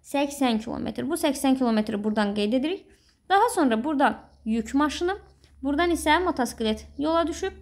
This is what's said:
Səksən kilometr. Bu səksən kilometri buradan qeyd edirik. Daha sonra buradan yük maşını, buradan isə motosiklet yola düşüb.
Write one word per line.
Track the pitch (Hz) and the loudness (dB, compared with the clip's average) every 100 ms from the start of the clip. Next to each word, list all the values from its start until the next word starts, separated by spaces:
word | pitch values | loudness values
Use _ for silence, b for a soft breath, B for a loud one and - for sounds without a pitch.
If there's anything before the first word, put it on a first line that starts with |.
| - | -4
Səksən | 285 285 285 262 220 | -2 -2 0 0 0
kilometr. | 214 - - 220 247 | -4 -6 -6 -6 -4
Bu | 330 | -2
səksən | 311 269 269 262 | -2 2 2 2
kilometri | 247 220 214 208 | 2 2 0 -4
buradan | 214 214 202 208 | -2 0 -2 0
qeyd | 208 254 | 0 0
edirik. | 302 392 - b b b _ | -2 -6 -10 b b b _
Daha | 392 453 | 2 4
sonra | 466 277 220 | 2 2 2
buradan | 277 277 254 214 - _ | 0 2 2 0 -14 _
yük | 220 226 220 | -4 -4 0
maşını, | 277 294 - 349 403 - b b b | 0 0 0 -4 -4 -10 b b b
buradan | 269 285 349 330 | -4 0 2 2
isə | 311 320 | 2 2
motosiklet | 359 320 240 - 220 214 - - | 2 -2 -4 -2 -2 -2 -6 -6
yola | 294 330 339 | 0 0 0
düşüb. | 330 381 - | -4 -6 -8